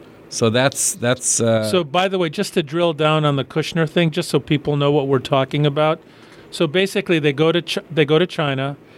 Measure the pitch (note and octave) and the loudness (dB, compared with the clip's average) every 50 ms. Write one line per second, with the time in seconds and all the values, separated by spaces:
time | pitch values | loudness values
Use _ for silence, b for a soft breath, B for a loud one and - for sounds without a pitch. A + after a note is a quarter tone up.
0 | B B B B B - - - A#2+ A2+ G#2+ B2 C3 C3+ - - - - - - | B B B B B -14 -6 0 0 2 2 4 2 0 0 -2 -4 -4 -4 -2
1 | A#2 A#2+ B2 - - - - - A#2 A2+ A2+ A2 A2 A2 - F#3 E3+ C#3 C3+ F3 | -2 -2 -2 0 -2 -2 -2 0 2 2 2 2 0 0 0 0 -2 0 0 0
2 | F#3 G3 F#3+ F#3 F3+ D#3+ C#3+ - G3 - - F#3+ E3 C3 D3+ E3+ F3 E3+ D#3+ C#3+ | 0 0 0 -2 -2 -2 -2 -4 -6 -4 -2 -4 -4 -2 -2 0 0 0 0 2
3 | D#3 D3+ D#3 D#3 D3+ D3 C#3+ C#3 C3 - - D#3+ D3+ - - E3 D#3+ D#3 - F3+ | 2 2 2 2 2 2 0 0 -2 -4 -4 -4 -4 -2 -2 -2 -2 0 2 2
4 | E3+ D#3+ D3 F3+ E3 - - D3 - - D#3+ C#3 - D3 D3 C#3+ C#3+ C#3+ D3 D3+ | 2 2 0 -2 -4 0 -2 -2 0 0 -2 -2 0 0 -2 0 2 2 2 2
5 | C3+ C#3 C#3 B2+ - - C#3+ C3+ C3+ C3 - D3 D3 D3 C#3 D3+ D3+ D#3 D#3+ D#3+ | 2 2 0 0 0 0 0 0 0 0 0 0 0 2 2 2 2 2 0 -2
6 | - B B B B B B B B B - - F3 D#3 C#3 F#3 G3 F#3+ - G#3 | -4 B B B B B B B B B -4 -2 -2 0 2 0 0 0 0 -2
7 | F#3+ - F3+ D#3+ D3+ D3+ C#3 C#3 D#3 D#3+ E3 F3 E3 - - - - - C#3+ D#3 | 0 0 0 2 2 0 2 2 2 2 2 0 -2 -4 -6 -8 -8 -4 0 0
8 | D3+ C3+ D#3 D#3 F3+ F3 - - D#3 C#3+ C3+ C3 C3+ C#3 C#3+ - B B B | 2 4 4 2 2 0 -2 -4 -2 -2 -2 -2 -4 -6 -6 -10 B B B